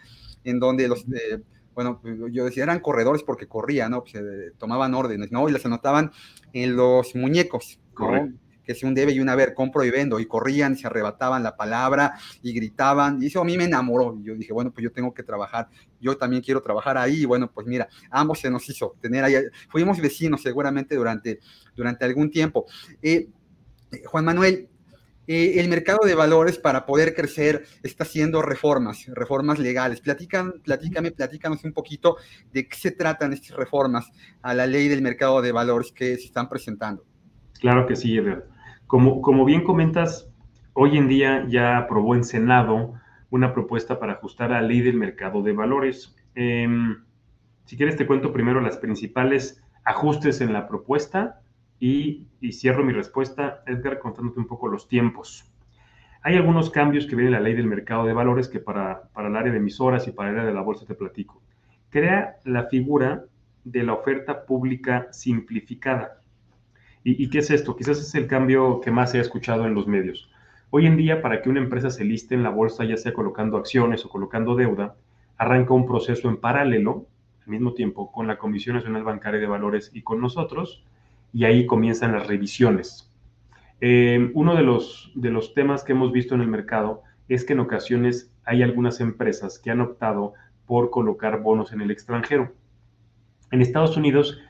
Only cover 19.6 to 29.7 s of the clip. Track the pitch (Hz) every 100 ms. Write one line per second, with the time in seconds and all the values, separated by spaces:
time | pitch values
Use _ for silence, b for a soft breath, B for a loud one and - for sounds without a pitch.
19.6 | B 156 180 185 147 - 160 147 131 123
20.6 | 143 139 131 143 117 110 113 104 b b
21.6 | b - 120 120 127 127 151 156 160 127
22.6 | - B B B 151 165 - _ _ _
23.6 | _ _ _ - - 160 160 170 190 185
24.6 | - _ _ b b _ - 165 170 180
25.6 | 175 170 165 208 208 165 156 160 165 175
26.6 | 151 131 - 139 160 160 147 - 147 147
27.6 | B B 135 - 156 160 156 160 147 131
28.6 | 151 139 117 107 - 123 120 139 147 151
29.6 | 127